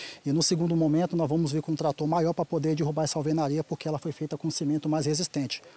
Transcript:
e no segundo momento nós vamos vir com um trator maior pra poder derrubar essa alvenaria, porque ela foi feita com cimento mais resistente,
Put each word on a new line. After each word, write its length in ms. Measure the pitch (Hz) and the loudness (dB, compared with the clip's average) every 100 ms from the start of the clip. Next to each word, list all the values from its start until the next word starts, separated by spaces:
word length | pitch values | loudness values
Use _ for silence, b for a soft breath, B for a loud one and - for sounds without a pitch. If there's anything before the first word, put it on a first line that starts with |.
| B B | B B
e 80 | 139 | 0
no 120 | 156 | 2
segundo 320 | 160 170 170 165 | 2 2 2 4
momento 400 | 156 156 175 170 | 4 4 2 2
nós 120 | 147 | 2
vamos 240 | 160 156 | 2 0
vir 120 | 156 | 0
com 80 | 160 | -2
um 40 | 151 | 0
trator 320 | 160 - 151 | 0 0 0
maior 260 | 170 165 | 2 2
pra 120 | 165 160 | 0 -2
poder 300 | 165 156 156 | 0 0 2
derrubar 300 | 151 151 151 | 0 0 0
essa 120 | 160 | 0
alvenaria, 460 | 147 156 143 151 | 0 2 2 0
porque 240 | - 160 160 | -2 -6 -4
ela 100 | 151 | -4
foi 140 | 165 | -6
feita 260 | - 156 156 | -6 -8 -4
com 140 | 160 | -4
cimento 360 | - 143 151 151 | -2 0 0 0
mais 200 | 156 147 | 0 0
resistente, 560 | 156 175 143 131 - B | 0 -2 -4 -4 -8 B